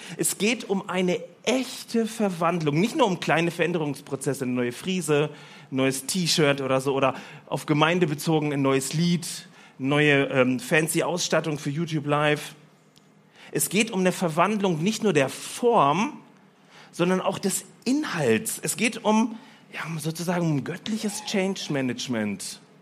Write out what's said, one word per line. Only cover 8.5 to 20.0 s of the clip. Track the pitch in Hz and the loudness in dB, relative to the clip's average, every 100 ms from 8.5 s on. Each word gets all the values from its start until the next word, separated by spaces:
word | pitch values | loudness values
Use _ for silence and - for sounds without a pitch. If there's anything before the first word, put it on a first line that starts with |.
ein | 143 | 0
neues | 135 135 135 | 2 2 0
Lied, | 156 175 175 - - - - - - | 0 2 2 -2 -12 -14 -20 -20 -6
neue, | 131 147 151 143 135 | 0 4 6 6 4
ähm, | 135 127 127 | 4 4 2
fancy | - 160 160 165 | 2 2 2 0
Ausstattung | 135 175 - 160 156 147 | 0 0 0 0 0 -4
für | - | -4
YouTube | 143 170 160 143 | -4 -2 -2 0
Live. | 147 151 147 - - - _ _ _ _ _ _ - - | 2 4 2 -2 -16 -20 _ _ _ _ _ _ -20 -6
Es | 156 - | -4 0
geht | 190 220 | 0 0
um | 190 | 2
eine | 185 | 0
Verwandlung | 175 180 156 190 214 196 156 | 2 -2 2 2 2 0 0
nicht | 180 220 | 0 0
nur | 214 | 2
der | 147 131 | 4 2
Form, | - - - 240 226 139 156 240 247 - - - _ - - - | -2 -12 -2 2 4 4 4 0 -4 -20 -20 -20 _ -20 -20 -12
sondern | - 175 185 | 0 2 2
auch | - 196 | 0 -2
des | 196 - - - - | -2 -4 -8 -8 -2
Inhalts. | 277 302 175 139 110 - - | 0 0 0 2 2 2 -6
Es | 165 151 | -4 -2
geht | 226 - 208 | -2 0 2
um, | 220 226 - - - - | 2 2 -2 -18 -20 -18
ja, | - 151 | -12 -8
um | |
sozusagen | 165 | -6